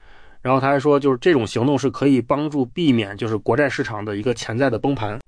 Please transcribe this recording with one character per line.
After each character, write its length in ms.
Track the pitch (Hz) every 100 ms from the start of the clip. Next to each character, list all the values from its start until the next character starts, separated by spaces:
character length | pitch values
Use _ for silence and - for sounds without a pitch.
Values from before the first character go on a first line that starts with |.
| - - - -
然 120 | 127
后 80 | 135
他 60 | 135
还 140 | 143
说， 180 | 147 143
就 140 | 139
是 40 | 127
这 140 | 185
种 140 | 147 104
行 180 | -
动 140 | 127 139
是 100 | 135
可 160 | - 139
以 120 | 131
帮 300 | 113 143 151
助 160 | 143 120
避 260 | - 165
免 240 | 117 101 101
就 120 | 117
是 100 | 110
国 180 | - 120
债 120 | 143
市 120 | -
场 240 | 120 107
的 120 | 104 101
一 40 |
个 140 | 104
潜 240 | 120 - 113
在 100 | 135
的 80 | 110
崩 160 | 139
盘。 240 | 139 104 104